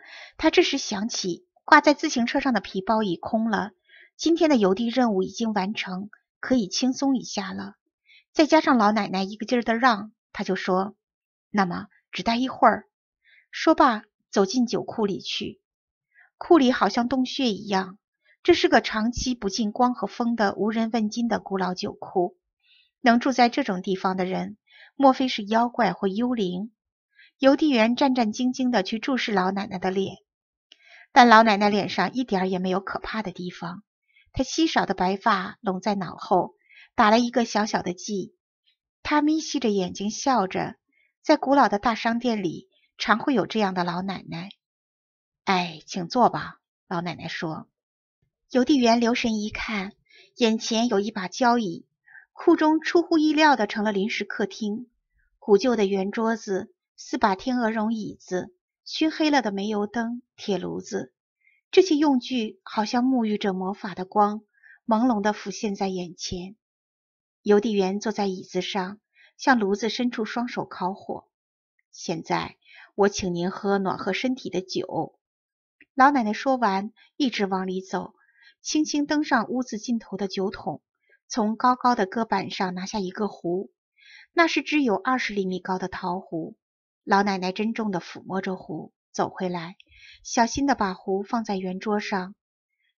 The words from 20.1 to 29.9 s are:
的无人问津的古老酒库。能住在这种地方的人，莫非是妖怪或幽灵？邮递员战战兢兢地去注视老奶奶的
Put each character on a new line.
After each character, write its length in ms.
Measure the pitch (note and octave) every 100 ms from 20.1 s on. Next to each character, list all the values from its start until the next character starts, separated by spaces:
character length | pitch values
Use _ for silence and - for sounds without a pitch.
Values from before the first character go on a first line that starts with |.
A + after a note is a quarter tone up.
| - A#3 A#3
的 180 | G3+
无 160 | - G#3
人 200 | A3+ A3+
问 200 | A3+ G#3
津 180 | A#3+ A#3
的 100 | F#3+
古 200 | - F#3+
老 160 | F#3
酒 180 | F3+ G#3
库。 460 | - - F#3+ F3 - _ _ _ _ _ _
能 180 | B3 A#3
住 120 | C#4
在 180 | B3+ A#3+
这 120 | C#4+
种 200 | C4+ F#3
地 120 | G3
方 220 | F#3 F#3+ F#3+
的 80 |
人， 320 | F#3 F3+ F#3+ G#3+ _ - - -
莫 160 | C4+
非 160 | C4 C4
是 160 | A3+
妖 240 | G3+ A3 A#3+
怪 240 | A#3+ G3+
或 160 | F3 G3
幽 240 | G3 B3
灵？ 400 | A#3+ F3+ F3+ A3+ _ _ _ _ _ - -
邮 180 | C4+ C#4+
递 120 | D#4
员 260 | A#3+ A3+
战 200 | A#3+ C#4
战 180 | B3+ G#3+
兢 220 | A3 B3+
兢 160 | B3+ B3+
地 120 | A3+
去 160 | F#3 A3
注 200 | - B3+
视 140 | -
老 180 | G3+ F#3
奶 160 | G3 G#3
奶 120 | F#3
的 120 | F#3